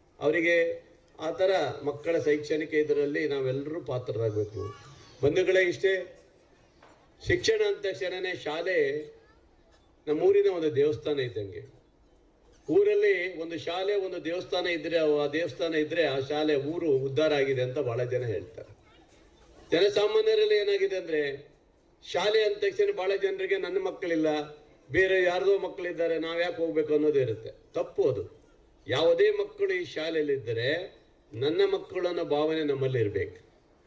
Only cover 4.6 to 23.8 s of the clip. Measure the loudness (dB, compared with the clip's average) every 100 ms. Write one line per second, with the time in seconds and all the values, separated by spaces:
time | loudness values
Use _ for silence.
4.6 | -8 -10 -18 -20 -20 -2 0 2 2 4
5.6 | 2 0 0 0 -4 -16 -20 _ _ _
6.6 | _ _ -20 _ _ _ -2 0 2 2
7.6 | 2 0 -4 -4 -6 -6 -6 -6 -6 -4
8.6 | -2 2 2 0 -8 -16 _ _ _ _
9.6 | _ _ _ _ -4 2 4 6 4 2
10.6 | 0 2 2 0 -2 -2 -2 -6 -8 -12
11.6 | -18 -20 _ _ _ _ _ _ _ _
12.6 | 0 4 4 4 4 2 -2 -6 -8 -8
13.6 | -6 -4 -2 -2 -2 -6 -6 -6 -4 -2
14.6 | -2 -2 0 2 4 2 2 0 -4 -2
15.6 | -2 0 0 2 2 0 -2 0 2 2
16.6 | 0 -2 0 0 0 2 2 2 2 0
17.6 | 0 -2 -2 -2 -2 -2 -2 -4 -8 -16
18.6 | -18 -20 _ -20 -20 -20 -20 _ -20 -20
19.6 | -2 2 4 2 2 2 4 4 4 2
20.6 | 2 0 0 -2 -2 -2 -2 -6 -14 _
21.6 | _ _ _ _ -6 -2 2 2 2 0
22.6 | -2 0 0 0 -2 0 -2 -2 -2 -2
23.6 | -2 -2